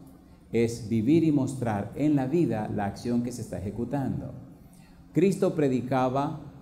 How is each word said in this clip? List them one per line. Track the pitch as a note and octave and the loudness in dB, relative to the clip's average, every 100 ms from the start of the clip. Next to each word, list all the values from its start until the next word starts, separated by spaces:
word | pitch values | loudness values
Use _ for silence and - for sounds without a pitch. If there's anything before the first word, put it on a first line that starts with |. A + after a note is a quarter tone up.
| - - - - - | -20 -20 -20 -20 -2
Es | A2+ A#2 A#2 G2+ | 0 2 0 -2
vivir | A2+ A2 E3 | 0 4 4
y | D#3+ | 6
mostrar | C#3 B2+ - A2+ G#2 - - | 2 0 -4 -2 -2 -4 -2
en | D3 D3 | 2 2
la | C3 | 2
vida | E3+ C#3 A2 G#2+ | 2 2 0 -2
la | G#2+ G2+ | -2 -4
acción | - A#2+ A#2+ | -4 -2 0
que | A#2+ | -2
se | A#2 | -6
está | G#2+ A#2 | -8 -8
ejecutando. | G2 G#2+ A#2+ C#3 B2+ - - - - - - - - - - | -6 -6 -4 -2 -2 -4 -6 -12 -16 -20 -20 -20 -20 -20 -4
Cristo | D3+ F#3+ F3 F#3 | 2 4 4 0
predicaba, | - C#3+ B2+ A#2+ C3 C3 C3+ D3 D3+ - - | 2 2 2 0 0 2 0 -2 -6 -12 -4